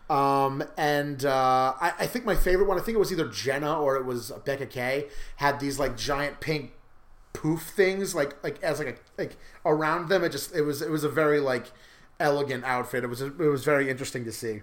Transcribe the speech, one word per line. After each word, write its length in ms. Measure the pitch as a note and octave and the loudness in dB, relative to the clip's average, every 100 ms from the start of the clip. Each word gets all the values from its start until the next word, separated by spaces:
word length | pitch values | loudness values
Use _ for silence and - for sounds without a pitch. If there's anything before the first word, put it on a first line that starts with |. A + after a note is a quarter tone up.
| - | -2
Um, 560 | C#3+ C#3 C#3 C#3 C3+ D3+ - | 2 4 4 2 0 -6 -2
and, 480 | D3+ D3 C#3+ C3+ C#3 | 0 2 0 -2 0
uh, 480 | C3 C3 C3 C3 - | 4 4 4 2 2
I, 120 | E3+ - | -2 0
I 40 | E3 | -2
think 200 | B3 A#3 | -2 2
my 100 | F3+ | 4
favorite 320 | F#3 F#3 G3 | 6 6 4
one, 100 | F3+ | 2
I 40 | |
think 140 | A3+ A3+ | 0 2
it 40 | |
was 120 | D#3 | 2
either 160 | F3 C3 | 0 -2
Jenna 540 | - B2+ C3+ D3 D#3+ | -4 -2 -2 0 0
or 140 | D3 C3+ | 2 0
it 100 | B2+ | -2
was 260 | B2 A2 - - | -6 -6 -8 -6
Becca 220 | C3+ B2+ | -6 -6
K, 400 | B2+ B2 C#3 D3 - - - | -4 -2 -2 -4 -8 -8 0
had 220 | C#3+ C#3 | 0 2
these, 200 | C#3 C#3 | -2 -2
like, 180 | C3+ A2+ | -2 -2
giant 420 | A2+ C#3+ C#3+ - | -2 -2 -4 -4
pink 320 | D3 D3+ B2 - - - - - - | -4 -4 -6 -16 -20 -20 -20 -20 -16
poof 300 | - D#3 D#3+ | -6 -2 -2
things, 500 | - - F#3+ F#3+ F#3+ | -2 2 4 2 -2
like, 220 | E3 C#3 - | -2 -2 -4
like, 180 | D#3+ D3 | -8 -4
as, 160 | F3 D3 | -2 -2
like, 100 | D3+ - - - | -4 -8 -12 -8
a, 40 | |
like, 140 | D#3 - - - E3+ | -8 -10 -20 -4 2
around 440 | D#3 D#3 E3+ E3 | 2 2 0 2
them. 140 | F#3+ | 2
It 80 | E3+ | 2
just, 220 | C#3 - F3 | -2 -4 -2
it 60 | |
was, 220 | D3 C#3 | -2 -2
it 80 | D#3+ | -2
was 120 | D#3 | 0
a 60 | D3 | 0
very, 300 | C3+ D3+ D3 | 2 4 4
like, 320 | C3+ B2 A#2+ - - - - - | 2 0 -4 -16 -20 -20 -14 -2
elegant 460 | D#3 C#3+ C#3+ B2+ B2+ | 2 2 0 -2 -2
outfit. 380 | B2 B2 B2+ | -2 -2 -4
It 40 | A#2+ | -4
was, 120 | B2 | -4
it 140 | C3+ C#3+ | -6 -2
was 240 | D3+ C#3 | 0 2
very 260 | C3 C#3+ C#3 | 2 2 2
interesting 360 | B2+ C3 B2+ A2+ | -2 -6 -6 -8
to 60 | |
see. 300 | G#2+ A2+ G#2+ | -6 -6 -6